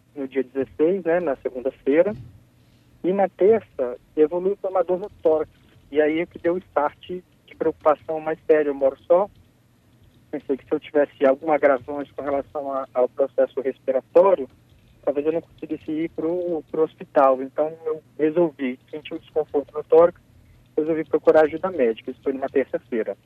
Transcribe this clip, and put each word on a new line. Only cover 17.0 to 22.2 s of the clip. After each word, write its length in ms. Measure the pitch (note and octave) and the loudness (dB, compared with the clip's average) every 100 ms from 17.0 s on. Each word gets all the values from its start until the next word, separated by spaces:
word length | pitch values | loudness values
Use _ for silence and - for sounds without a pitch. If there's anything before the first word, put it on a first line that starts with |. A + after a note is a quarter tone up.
| F#3+ D#3 C3+ C3 | -4 2 4 2
Então, 300 | C3+ - D3+ D#3+ D#3+ | -2 -4 -4 -4 -8
eu 180 | D#3 - - | -8 -10 -4
resolvi 580 | D#3 D#3 E3+ - C3 B2+ _ | -2 2 0 -2 -6 -8 _
sentir 220 | D#3 - | -16 -12
o 60 | E3 | -14
desconforto 540 | - D#3+ D3+ D3 - | -8 -6 -4 -4 -4
no 80 | D3+ - | -8 2
tórax, 340 | D#3+ F3 - _ _ _ _ _ - | 6 6 2 _ _ _ _ _ -4
resolvi 300 | D#3 D#3+ D#3 | -2 -2 -2
procurar 400 | D#3 - D#3 D#3 | 0 4 4 4
ajuda 260 | D#3+ F#3+ | 0 -6
médica. 400 | F3 A#2+ A2 - | 0 0 0 -8
Isso 80 | B2+ | -8